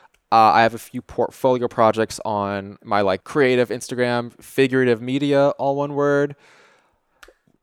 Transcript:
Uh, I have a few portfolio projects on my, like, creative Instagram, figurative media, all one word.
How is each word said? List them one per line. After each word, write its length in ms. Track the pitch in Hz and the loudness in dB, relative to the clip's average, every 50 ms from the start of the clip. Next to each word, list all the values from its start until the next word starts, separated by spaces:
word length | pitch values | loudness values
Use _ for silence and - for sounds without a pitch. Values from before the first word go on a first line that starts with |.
| _ _ _ _ _ - | _ _ _ _ _ 0
Uh, 200 | 113 113 110 107 - | 4 4 6 6 6
I 100 | 113 113 | 6 4
have 100 | 113 117 | 2 0
a 60 | 113 | -4
few 240 | - - - 123 - | -12 -14 -14 -14 -14
portfolio 640 | - - - 117 - - - - 131 127 123 120 | -8 -6 -4 -4 -4 -4 -2 -2 -2 0 -2 -4
projects 520 | 117 - - 113 110 107 110 110 - - - - | -4 0 2 2 2 2 0 -2 -4 -6 -8 -8
on 540 | 110 107 104 101 98 101 98 98 101 101 - - | -4 -4 -2 -2 -2 -4 -6 -8 -10 -16 -16 -8
my, 180 | 117 104 101 | -4 -2 0
like, 220 | 101 95 95 95 - | 0 0 -2 -2 -6
creative 460 | - - 156 135 127 127 123 123 101 | -4 -2 0 2 2 2 2 0 -2
Instagram, 640 | 107 123 - - 131 120 123 120 120 120 120 120 - - | -4 -8 -10 -8 -4 -4 -2 -2 -2 -4 -6 -8 -14 -20
figurative 580 | - - - - 135 127 127 131 127 123 117 110 | -20 -6 -2 0 0 2 2 2 2 2 0 0
media, 480 | 120 127 131 139 147 143 143 139 139 139 | -2 -4 -4 -2 -2 0 2 2 2 2
all 240 | - - 131 139 139 | 0 -2 -4 -4 -4
one 180 | 143 143 143 147 | -4 -6 -6 -4
word. 420 | 143 143 143 143 143 147 143 143 - _ _ _ _ _ _ _ _ _ _ _ _ _ _ _ _ - - _ _ _ _ _ _ | -2 0 0 0 0 0 -2 -6 -12 _ _ _ _ _ _ _ _ _ _ _ _ _ _ _ _ -20 -20 _ _ _ _ _ _